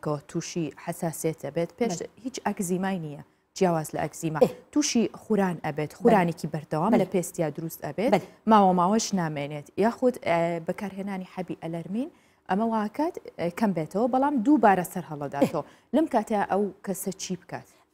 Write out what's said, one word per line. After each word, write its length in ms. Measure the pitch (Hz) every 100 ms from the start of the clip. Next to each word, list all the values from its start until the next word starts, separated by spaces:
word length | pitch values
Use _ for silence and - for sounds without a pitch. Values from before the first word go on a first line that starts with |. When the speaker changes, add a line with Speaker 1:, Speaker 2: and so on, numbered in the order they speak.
Speaker 1:
که 180 | - 147 -
توشی 460 | 170 - 180 151 -
حساسیت 680 | - 170 170 151 160 156 -
بید، 260 | 156 170 -
پیش 200 | 226 170
Speaker 2:
بله. 120 | - -
Speaker 1:
هیچ 160 | 247 - -
اگزیمای 540 | 160 175 180 190 190
نیه. 260 | 156 143 - _ _
جیاواز 360 | - 185 165 151
لە 100 | 151
ئەگزیما. 400 | 160 - 165 156
Speaker 2:
اه. 80 | 208 - -
Speaker 1:
تووشی 380 | 294 294 240 208
خوران 440 | - - 208 190 165
ئەبێت، 120 | 156 156
Speaker 2:
بله. 120 | 151 -
Speaker 1:
خورانێکی 460 | 226 214 175 160 160
بەردەوام 380 | 160 147 156 185
Speaker 2:
بله. 140 | 240 185
Speaker 1:
لە 20 |
پێستیا 420 | 190 170 - 156 143
دروست 240 | 160 -
ئەبێت، 300 | 156 143 226
Speaker 2:
بله. 100 | 196 - - -
Speaker 1:
ماوە 260 | 220 190 185
ماوەش 340 | 175 220 -
نامێنێت. 540 | 196 165 151 143 151 147 -
یاخود، 420 | 208 233 254 247
اه، 360 | - 170 170 170
بەکارهێنانی 680 | 165 180 202 190 196 190 185 -
حەبی 220 | 175 160
ئەلەرمین، 460 | 165 165 165 208 302 - _ _ -
ئەمە 160 | 190 226 226
واکات، 420 | 208 - 320 - - -
اه، 120 | 170
کەم 240 | - 220 170
بێتەوە، 320 | 156 190 247
بەڵام 220 | 254 277 285 214
دووبارە 400 | 302 214 185 170
سەر 100 | 185 165
هەڵەداتەوە. 520 | 147 143 139 139 160 -
Speaker 2:
اه. 300 | - - 262
Speaker 1:
لەم 100 | 320
کاتە 380 | 233 214 208 -
ئەو 120 | 190 208 - -
کەسە 260 | 180 196 180
چی 140 | - 185
بکات؟ 320 | - 127 - _ _